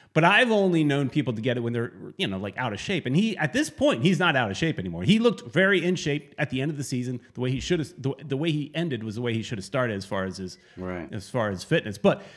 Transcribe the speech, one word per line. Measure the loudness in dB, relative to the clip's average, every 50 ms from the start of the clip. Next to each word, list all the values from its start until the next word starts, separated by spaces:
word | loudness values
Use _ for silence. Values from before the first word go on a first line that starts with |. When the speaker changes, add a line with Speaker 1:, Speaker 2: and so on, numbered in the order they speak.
| _ _ _
Speaker 1:
but | 4 4
I've | 6 6 6 6 4
only | 4 4 4 4 4 4 4
known | 4 4 2 0 0
people | 0 0 0 0
to | -2 -2
get | 0 0 0
it | 0
when | -2 -2
they're, | -2 -2 -4 -4 -8 -14 -16 -16 -6
you | -4 -2 -2
know, | -2 -4
like, | -4 -6 -6
out | -4 -4 -4
of | -4 -6
shape. | -4 -4 -4 -2 -2
And | 2 2
he, | 2 2 2 0
at | -2 -2 0
this | 0 -2 -2 -2
point, | -2 0 2 2 2 4
he's | 4 4 4 4
not | 4 4 4
out | 4 2 0
of | 0
shape | -2 -2 -2 -2 -2
anymore. | -6 -6 -6 0
He | 4 4 4 6
looked | 6 2 2 0 -6 -2
very | 2 2 4 4 4 2 2
in | 2 0
shape | 0 0 -2 -2 -2 -4 -10 -4 -4
at | -4 -2
the | -2 -2
end | -2 -2
of | -4
the | -6 -6
season. | -4 -4 -4 -4 -4 -6 -8 -10 -14 _
The | -4
way | -2 -2
he | -2 -2
should | 0 0 0 0
have, | 0 -4 -8 -6
the, | -4 -4 -4 -4 -6
the | -6 -4
way | -2 0 0
he | 0 0 -2 -4 -4
ended | -4 -2 -2 -4 -4
was | -4 -6 -6
the | -4
way | -2 -2 -2
he | -2
should | -2 -4 -6 -8
have | -8
started | -4 -2 0 0 0 -2
as | -4 -4
far | -4 -4 -2 -2
as | -4 -4
his, | -6 -10 -10 -10 -14 _ _ -14
Speaker 2:
Right. | -10 -8 -6 -6 -8 -8 -8
Speaker 1:
as | -10 -12 -10 -4
far | -2 -2 0 0
as | -2 -4 -2
fitness. | 0 0 0 0 -2 -6 2
But | 2 2 2 2 -4 -14 -20